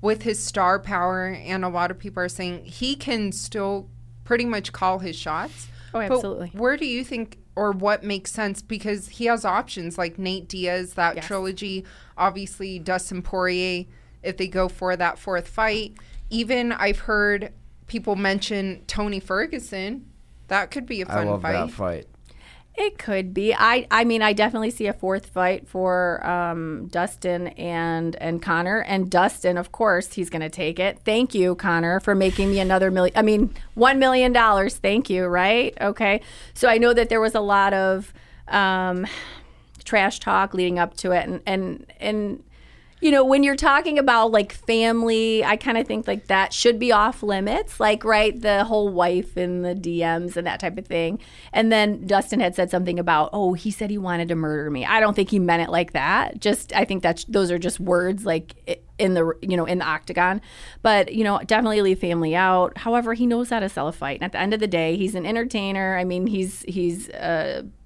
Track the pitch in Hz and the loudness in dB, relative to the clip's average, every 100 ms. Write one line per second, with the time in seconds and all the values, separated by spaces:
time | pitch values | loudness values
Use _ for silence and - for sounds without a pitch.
0 | 202 220 226 214 - 208 185 196 196 196 | 0 0 -2 -4 -4 0 2 2 0 -2
1 | 180 185 185 190 - 185 185 175 175 190 | 0 -2 -4 -8 -6 -4 -4 -2 -2 -4
2 | 202 185 180 - 180 175 - - 254 277 | -10 -6 -6 -6 -8 -10 -14 -8 -6 -6
3 | - 240 202 185 - 220 196 196 190 - | -4 -4 -4 -6 -8 -6 -4 -4 -8 -20
4 | - - - 233 240 214 196 - 185 185 | -20 -20 -2 0 0 -4 -6 -4 -2 -2
5 | 185 160 165 156 226 - - - - 226 | -6 -8 -6 -6 -6 -12 -18 -18 -10 -6
6 | 202 254 202 - 175 196 240 285 302 240 | -2 -2 -2 -8 -10 -2 0 0 -2 -6
7 | 247 254 220 - - - 208 196 202 208 | -6 -8 -8 -14 -12 -2 -2 0 0 0
8 | 208 196 190 - 208 196 - 214 208 208 | -2 -6 -6 -6 -6 -6 -8 -8 -6 -6
9 | 196 - 233 233 202 190 220 - 170 165 | -8 -4 0 0 0 -2 -2 -8 -8 -6
10 | 175 170 190 190 165 190 180 180 180 - | -6 -4 -6 -6 -8 -6 -4 -4 -6 -2
11 | 170 165 160 196 190 185 202 190 185 - | 0 0 -6 -6 -6 -8 -8 -8 -10 -20
12 | - - 185 185 190 - 190 185 165 185 | -20 -2 -2 -2 -12 -10 -10 -8 -4 -4
13 | - 185 180 190 180 180 185 180 180 - | -4 -8 -6 -2 0 0 -2 -4 -8 -18
14 | - - 175 185 190 190 185 - 185 180 | -20 -12 -10 -6 -4 -2 -2 -2 -4 0
15 | 175 - - 180 170 - 220 214 214 - | -2 -2 -4 -4 -4 -2 0 0 -6 -14
16 | - - - 220 226 254 240 233 202 208 | -18 -14 -6 -4 0 0 0 0 0 0
17 | - 208 208 202 208 - - - - 233 | 0 2 2 0 -4 -14 -20 -20 -10 -6
18 | 214 196 196 196 - 208 196 185 - - | -2 0 0 0 -2 -4 -4 -8 -6 -4
19 | 208 196 - 190 320 294 - 196 190 269 | -4 -4 -4 -4 -2 -6 -8 -8 -8 -8
20 | - - - - - 196 - 285 247 226 | -14 -20 -20 -20 -2 -2 -2 -8 -8 -8
21 | 180 104 104 101 120 90 82 - 92 82 | -4 -2 -2 -2 -2 -2 -4 -4 -4 -4
22 | - - - - - - - - 415 - | -10 -20 -20 -20 -20 -20 -16 -4 -4 -4
23 | - 196 185 190 208 - 226 254 240 220 | -4 -4 -2 -2 0 4 4 2 2 2
24 | 233 226 214 208 214 233 220 240 208 202 | 4 4 2 4 2 2 -4 -2 -4 -2
25 | 185 190 - 185 185 190 - 185 185 180 | -2 -4 -4 -2 0 0 -4 -2 0 2
26 | 180 - - 175 175 170 160 156 175 175 | 0 -2 -2 -2 -2 -4 -6 -8 -6 -4
27 | 180 - 185 175 175 - 175 170 165 165 | -4 -4 -4 -2 -4 -8 -6 -4 -2 -2
28 | 165 160 165 170 170 165 175 220 - 196 | -4 -4 -4 -4 -2 0 0 -2 0 -2
29 | 185 180 190 - - 180 175 - 220 180 | 2 2 2 2 -2 -2 -4 0 2 2
30 | 196 - 170 165 156 170 160 165 185 - | -2 -8 -6 -6 -8 -4 -6 -2 -2 -2
31 | - 220 254 208 180 180 185 170 170 185 | 0 0 0 2 2 2 0 2 2 0
32 | 202 196 190 190 196 196 185 190 190 185 | 2 2 2 2 2 2 2 4 4 4
33 | 180 - 214 208 220 - - - 247 269 | 4 4 4 4 2 -2 -12 4 4 6
34 | 262 254 254 240 226 202 196 - 196 214 | 4 6 4 6 6 4 2 0 0 2
35 | - 185 180 180 190 226 262 - 202 202 | 2 0 2 2 4 4 0 -2 -4 0
36 | 214 208 - - - - 247 226 240 240 | 0 0 -2 -20 -18 2 4 6 6 4
37 | 226 226 220 220 202 202 196 196 190 190 | 4 2 2 2 2 4 4 4 2 0
38 | 202 - - - - 208 190 185 185 180 | -4 -18 -20 -20 -2 2 2 2 0 -2
39 | 196 - - - - - _ - - 214 | -4 -8 -14 -18 -20 -20 _ -20 0 2
40 | 196 - - 190 196 190 180 175 175 - | 2 0 0 2 2 0 0 2 -2 -2
41 | 185 180 - 180 - 190 185 - - - | 0 0 0 -6 -2 -2 -4 -8 -14 -8
42 | 208 214 208 - - - - - - _ | -4 -2 -4 -8 -14 -20 -20 -20 -20 _
43 | 320 277 262 269 277 277 311 277 320 294 | 4 6 6 6 6 4 4 4 4 2
44 | 277 233 226 220 202 - - 226 226 233 | 4 6 6 4 2 -6 0 2 4 4
45 | 226 220 226 220 - 214 277 226 - 214 | 2 2 2 2 2 0 2 0 0 -4
46 | 220 196 - 190 190 - 240 226 247 214 | -4 -6 0 2 2 2 2 4 4 4
47 | 214 254 208 196 202 294 427 - 214 226 | 4 0 -2 -2 0 -2 -4 0 2 2
48 | 220 214 214 - 214 202 220 214 208 175 | 2 4 4 0 0 2 2 2 2 2
49 | 175 180 - - 180 180 175 180 170 170 | 2 2 -2 -4 -4 -2 -2 -4 -4 -2
50 | 165 165 175 175 175 - 180 - - 170 | 0 0 -2 -4 -4 -4 -6 -8 -4 -2
51 | 165 190 - - - - 226 220 208 208 | -2 -4 -10 -20 -4 0 4 4 2 0
52 | 185 196 190 214 180 180 180 180 180 175 | 2 2 2 0 0 0 0 0 0 -2
53 | 175 156 151 208 190 175 220 202 208 208 | 2 2 2 0 0 0 -4 -4 -4 -4
54 | 185 170 170 165 156 151 151 139 123 220 | -2 -2 -2 -2 -2 -2 -2 -4 2 4
55 | 214 208 190 208 180 170 165 170 170 147 | 4 4 2 2 4 2 2 0 0 -2
56 | 139 208 - 208 208 254 - - 196 196 | 0 0 0 -2 0 0 0 0 0 0
57 | 170 170 - 202 180 175 180 - 190 175 | 0 0 -2 0 2 0 -2 -4 2 2
58 | 180 196 208 165 165 - - - - - | 2 -2 -2 -2 -4 -16 -8 -8 -10 -2
59 | 190 180 165 160 190 180 165 180 165 156 | 0 2 0 0 -2 -2 0 -2 -2 -4
60 | - 175 180 196 - - - - 226 208 | -4 0 0 0 -8 -20 -20 0 4 4
61 | - 220 214 202 - 220 233 214 196 185 | 4 2 0 0 2 2 4 2 2 2
62 | 180 170 160 170 190 185 180 - 226 233 | 0 0 2 2 4 4 2 0 0 0
63 | 240 226 240 240 240 233 196 - 143 - | 0 0 2 0 0 -2 -2 -4 -6 -4
64 | 139 135 180 - 185 214 214 175 160 175 | -8 -6 -6 -2 0 0 2 2 2 0
65 | 190 185 170 226 240 226 196 190 190 185 | 0 -2 -2 -2 -2 -4 -2 -2 0 0
66 | 180 180 190 202 185 - - 185 175 170 | 0 0 -2 -2 -4 -6 -6 -2 -2 -4
67 | - - - 165 147 135 202 - | -10 -8 -4 -2 -2 -6 -10 -18